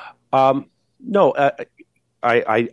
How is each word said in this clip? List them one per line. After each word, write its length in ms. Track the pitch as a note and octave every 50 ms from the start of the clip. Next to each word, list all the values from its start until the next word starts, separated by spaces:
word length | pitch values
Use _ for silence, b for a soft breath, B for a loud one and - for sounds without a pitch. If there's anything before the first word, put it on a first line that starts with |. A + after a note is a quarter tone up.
| B B B B _ -
Um, 380 | - C3+ C3+ C3+ C3+ C#3+ C#3+ _ _ _ _ _ _ _
no, 320 | - - G3+ G3+ F3 C3
uh, 180 | - C#3+ C#3 C#3 - - - _ _ _ - _ _ _ _ _ _ -
I, 200 | - A#2+ A#2 A#2+ -
I, 220 | - A2 A#2 A#2 A2+